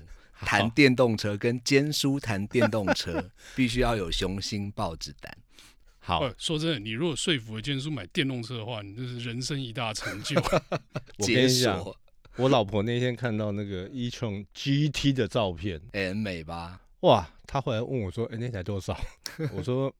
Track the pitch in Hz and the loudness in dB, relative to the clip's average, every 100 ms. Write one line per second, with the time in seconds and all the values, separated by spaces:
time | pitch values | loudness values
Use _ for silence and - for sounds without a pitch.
0 | 80 - - - - 104 110 151 139 123 | -16 -20 -20 -8 0 2 4 6 6 8
1 | 123 107 104 104 120 123 120 139 147 147 | 4 2 -2 0 0 0 4 4 4 0
2 | 139 139 113 98 104 123 117 117 98 - | 0 0 -2 -2 0 2 2 2 0 0
3 | - 277 - - - - 123 117 120 110 | -2 -4 -6 -12 -8 0 0 2 2 2
4 | 85 - 92 98 - 104 101 107 95 80 | -2 -2 -2 -2 -4 -4 -6 -4 -6 -6
5 | - - - - - - - - - _ | -12 -12 -16 -16 -20 -20 -20 -20 -20 _
6 | - 85 131 - - 151 165 135 110 113 | -2 0 0 -4 -4 -2 0 -2 -4 -2
7 | 170 - - 143 110 110 127 135 151 135 | -2 -2 0 -2 -2 -8 -4 -4 -4 -6
8 | - - 135 127 113 123 107 110 101 107 | -6 -2 0 -2 -6 -8 -8 -8 -10 -10
9 | 127 120 120 117 127 139 123 120 113 107 | -10 -8 -8 -6 -4 -4 -4 -4 -4 -4
10 | - 95 - 143 - - - 175 - - | -6 -8 -2 0 2 0 0 -8 -6 -12
11 | - - 104 120 127 127 120 92 95 - | -10 -4 2 6 6 6 4 0 -4 -12
12 | _ _ - - 131 131 98 107 110 120 | _ _ -12 2 4 6 4 2 2 0
13 | 123 117 123 107 107 101 101 92 92 127 | 0 -2 -2 -2 -2 -2 -4 -6 -8 -6
14 | 120 - 113 101 101 - 139 139 151 - | -6 -4 -4 -4 -8 -6 0 2 2 2
15 | 139 131 101 123 98 78 98 78 - 101 | 2 2 2 2 0 0 -4 -6 -6 -2
16 | 92 104 104 87 78 85 85 92 _ - | -2 0 -2 -4 -6 -8 -10 -14 _ 2
17 | 180 113 - - - 139 139 110 120 131 | 6 8 6 -10 -6 -4 0 -2 -2 -2
18 | 95 113 117 113 120 104 87 98 98 90 | -2 -2 -4 -4 -6 -6 -4 -4 -4 -4
19 | - - - - 147 151 151 127 135 | -6 -8 -14 -6 -6 -4 -2 -2 -2